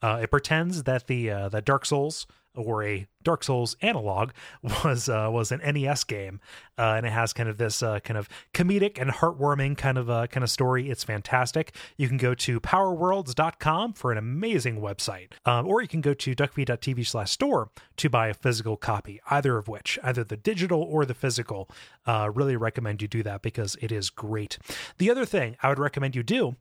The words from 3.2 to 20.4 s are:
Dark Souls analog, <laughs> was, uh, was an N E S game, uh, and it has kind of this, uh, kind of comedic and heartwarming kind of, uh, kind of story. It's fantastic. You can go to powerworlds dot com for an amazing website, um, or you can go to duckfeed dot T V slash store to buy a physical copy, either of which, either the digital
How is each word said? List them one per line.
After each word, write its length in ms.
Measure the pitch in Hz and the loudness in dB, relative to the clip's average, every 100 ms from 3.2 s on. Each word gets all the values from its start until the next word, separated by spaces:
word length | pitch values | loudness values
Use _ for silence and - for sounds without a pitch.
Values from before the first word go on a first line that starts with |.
Dark 180 | 170 160 | 0 0
Souls 340 | - 127 117 - | 2 0 0 0
analog, 480 | 208 190 104 95 123 - - - | 0 0 0 0 -2 -4 -20 -10
<laughs> 220 | 120 104 | -4 0
was, 240 | 156 120 135 | 0 0 0
uh, 200 | 110 110 | 0 2
was 220 | 117 107 | 0 0
an 100 | 135 | -2
N 140 | 151 147 | -2 0
E 120 | 139 | 0
S 160 | 143 | 0
game, 340 | - 107 98 98 - - - - | -2 -6 -8 -12 -16 -20 -12 0
uh, 160 | 113 110 | 2 2
and 80 | |
it 60 | 117 | 2
has 220 | 113 113 | 0 0
kind 160 | - 113 | 0 -4
of 100 | 107 | 0
this, 240 | 113 - | -2 0
uh, 160 | 117 104 | -2 -2
kind 180 | - 110 | -2 -4
of 120 | 101 - - | -6 -12 -4
comedic 440 | - 175 202 202 - | 0 4 4 2 0
and 140 | 131 | -2
heartwarming 680 | - 165 151 143 143 139 143 | 2 2 4 2 2 2 2
kind 220 | 139 131 | 2 2
of, 100 | 120 | 2
uh, 200 | 117 120 | 0 0
kind 160 | 131 | 0
of 60 | 120 | 0
story. 380 | - 127 127 139 | 2 4 2 0
It's 140 | 120 | -4
fantastic. 720 | - 107 - 127 127 160 160 - - - | -4 -6 0 2 2 0 -4 -8 -14 -2
You 100 | 131 | 0
can 100 | 131 | 2
go 160 | 123 | 2
to 280 | 127 - 117 | 2 0 -2
powerworlds 720 | - 185 190 170 180 196 143 | 2 4 4 2 2 2 0
dot 240 | 123 160 - | 0 0 0
com 340 | 160 160 233 | 0 2 0
for 200 | 202 131 | -2 -2
an 60 | 110 | 0
amazing 640 | 110 143 220 190 120 107 | -2 -4 0 0 0 -2
website, 520 | 104 101 - 95 92 - | -4 -4 -6 -8 -14 -2
um, 220 | - 120 160 | 2 2 4
or 160 | 214 | 2
you 60 | 220 | 0
can 120 | 165 | 0
go 140 | 143 | 0
to 220 | 139 - 123 | 0 -2 0
duckfeed 300 | 143 - 131 | 0 0 -2
dot 140 | 120 | -2
T 120 | - | -2
V 100 | 123 | -2
slash 300 | 117 117 101 | -2 -4 -4
store 380 | - 277 196 107 - - - | 0 2 2 0 -8 -14 -2
to 120 | 147 | 2
buy 200 | 120 113 | 2 2
a 60 | |
physical 420 | 104 131 113 113 110 | 0 0 0 -2 -2
copy, 440 | - 104 - 101 - | -2 -2 -4 -14 0
either 280 | 143 135 117 | 2 4 2
of 100 | 104 | -2
which, 320 | 107 - - | -8 -6 -4
either 180 | 127 123 | -2 -2
the 140 | 110 | -4
digital 440 | 107 | -4